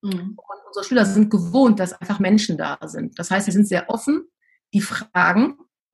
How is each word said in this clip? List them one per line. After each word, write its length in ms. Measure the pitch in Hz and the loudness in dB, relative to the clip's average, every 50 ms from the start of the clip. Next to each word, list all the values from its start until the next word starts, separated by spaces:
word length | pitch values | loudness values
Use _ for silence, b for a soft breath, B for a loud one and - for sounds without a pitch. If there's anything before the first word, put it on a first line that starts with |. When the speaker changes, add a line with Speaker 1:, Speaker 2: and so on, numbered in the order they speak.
| - | -6
Speaker 1:
Mhm. 340 | 202 190 175 175 196 220 - | -6 -6 -6 -8 -10 -12 -14
Speaker 2:
Und 220 | - - 196 202 - - | -16 -18 -18 -18 -18 -14
unsere 180 | - 202 190 | -12 -10 -6
Schüler 200 | - 254 247 208 | 0 2 2 2
sind 260 | 196 196 214 214 208 | 4 4 4 4 4
gewohnt, 480 | 220 196 175 170 175 254 277 240 214 208 | 4 -2 -2 0 2 4 6 6 4 2
dass 140 | 185 180 - | 0 -6 -6
einfach 260 | - - - 208 208 | -12 -8 -8 -4 -2
Menschen 400 | 196 185 208 214 - - 175 151 | 2 2 4 2 2 0 -4 -4
da 180 | 160 151 143 - - | -4 -6 -8 -8 -12
sind. 320 | - - - - - - - | -14 -10 -10 -10 -10 -10 -10
Das 140 | 170 - | -6 -2
heißt, 160 | 185 196 202 202 | -2 -2 0 0
sie 40 | |
sind 160 | 175 196 208 208 | 2 2 2 2
sehr 220 | 190 170 - - | 2 -4 -2 -4
offen, 380 | 214 220 - - 294 349 - _ _ _ _ _ _ _ _ _ | -6 -6 -2 -2 -2 -2 -4 _ _ _ _ _ _ _ _ _
die 100 | - 202 | -2 -2
fragen, 760 | 208 - - - 220 _ _ 180 175 170 175 208 247 339 285 _ - _ _ _ _ _ | -2 -2 -8 -10 -12 _ _ 0 2 2 4 2 2 0 -2 _ -20 _ _ _ _ _